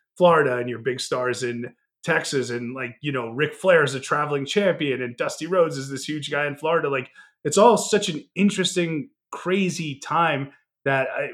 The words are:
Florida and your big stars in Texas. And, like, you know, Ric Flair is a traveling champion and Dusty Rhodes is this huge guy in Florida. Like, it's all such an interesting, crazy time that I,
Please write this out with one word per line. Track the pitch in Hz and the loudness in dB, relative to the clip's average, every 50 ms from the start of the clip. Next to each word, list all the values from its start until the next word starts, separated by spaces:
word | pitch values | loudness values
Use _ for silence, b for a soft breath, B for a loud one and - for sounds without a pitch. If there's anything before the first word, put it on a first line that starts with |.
| b b _ | b b _
Florida | - 180 175 165 156 151 135 123 123 | 4 4 6 6 6 4 2 0 -2
and | 120 123 | -4 -6
your | 120 110 | -6 -6
big | 113 131 127 131 | -4 -6 -4 -4
stars | - - 143 127 123 123 120 123 127 | -4 -4 -4 -2 -2 -2 -2 -2 -4
in | 120 120 117 120 117 - _ _ _ _ _ - | -6 -6 -6 -8 -10 -14 _ _ _ _ _ -4
Texas. | - 160 151 139 - 151 135 120 120 | -2 -2 -2 -2 -2 -2 -2 -2 -2
And, | 120 120 120 117 127 | -4 -6 -6 -8 -8
like, | 131 127 120 117 _ 143 | -8 -8 -10 -10 _ -6
you | 147 135 | -4 -4
know, | 127 113 113 | -4 -4 -4
Ric | 113 131 151 147 - | -2 -2 -2 -2 -2
Flair | - - 190 180 160 147 | 0 4 6 6 6 6
is | 131 135 | 4 0
a | 127 | -4
traveling | 131 - 156 147 147 143 143 143 135 | -4 -2 -2 -2 0 -2 -2 -4 -4
champion | 131 - 208 202 185 165 - 156 143 123 120 127 | 0 0 2 2 2 0 0 -2 -2 -2 -2 -4
and | 120 120 | -6 -6
Dusty | - 160 143 - - 156 165 | -4 -6 -6 -4 -6 -6 0
Rhodes | 185 185 165 160 143 | 2 2 2 2 2
is | 139 131 135 | -4 -8 -8
this | 139 127 - - | -8 -8 -6 -6
huge | 151 151 143 147 | -6 -6 -6 -4
guy | 147 143 147 | -2 -2 -2
in | 143 139 | -2 -4
Florida. | 139 156 156 170 165 147 143 | -4 -2 0 0 2 2 0
Like, | 139 131 123 - b b b b b b - | -2 -2 -4 -8 b b b b b b -2
it's | 151 - 202 | 0 4 8
all | 214 240 214 | 8 8 8
such | - - - 220 202 202 - | 6 2 2 0 2 2 0
an | 156 147 - _ _ | -4 -6 -10 _ _
interesting, | 175 202 202 - 180 175 - - 180 175 165 160 147 123 - _ _ _ _ | 2 2 2 4 2 -2 -2 0 -2 -2 -2 -2 -4 -6 -8 _ _ _ _
crazy | - - - 175 185 202 190 180 - - 165 151 135 - | -16 -8 -4 -2 0 2 0 0 -2 -4 -6 -6 -8 -10
time | - - 151 165 170 160 147 135 139 139 b b b _ _ _ _ | -8 -2 0 2 2 2 0 -2 -4 -8 b b b _ _ _ _
that | 139 139 143 - - 120 | 0 0 0 0 -2 -4
I, | 127 143 131 | -6 -6 -6